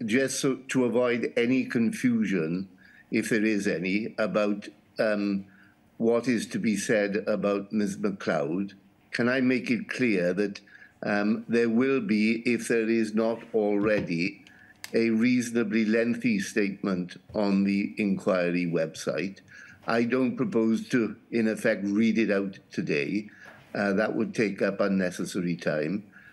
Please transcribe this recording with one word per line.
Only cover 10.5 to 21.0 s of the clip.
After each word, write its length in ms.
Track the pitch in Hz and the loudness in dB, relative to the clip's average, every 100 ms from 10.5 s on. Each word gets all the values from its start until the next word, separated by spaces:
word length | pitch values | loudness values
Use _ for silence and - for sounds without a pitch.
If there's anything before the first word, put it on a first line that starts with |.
| 101 - - - - | -4 -18 -20 -20 -10
um, 440 | - 104 104 113 - | -4 0 0 0 0
there 220 | 117 117 | 2 2
will 320 | 113 135 135 | 2 2 2
be, 400 | 104 107 107 113 123 | 2 2 2 0 0
if 220 | 117 117 | -2 0
there 200 | 120 110 | 0 2
is 280 | 113 110 107 | 2 2 0
not 260 | 113 117 - | 0 0 -2
already, 920 | 113 104 104 104 104 85 82 92 - - - - - - | 0 2 2 2 2 0 -2 -2 -6 -20 -20 -20 -20 -4
a 160 | 120 113 | 0 2
reasonably 760 | 110 120 127 117 117 113 110 107 | 2 2 2 0 -2 0 0 2
lengthy 540 | 113 117 117 123 101 | 2 2 0 0 0
statement 760 | 92 - 101 98 107 92 87 - - | 0 0 -2 -2 -2 -2 -4 -10 -8
on 300 | 107 101 98 | -2 2 2
the 320 | 98 98 104 - | 4 2 0 -2
inquiry 680 | 104 95 - 92 87 90 87 | -2 0 0 2 2 0 0
website. 720 | 85 80 - - - 90 98 - - - - - | 0 -2 -4 -6 -4 -4 -8 -20 -20 -20 -14 -4
I 160 | 117 | 0
don't 320 | 120 127 127 104 | 2 2 0 0
propose 520 | 120 110 110 110 107 | -2 2 2 0 0
to, 260 | 131 | 0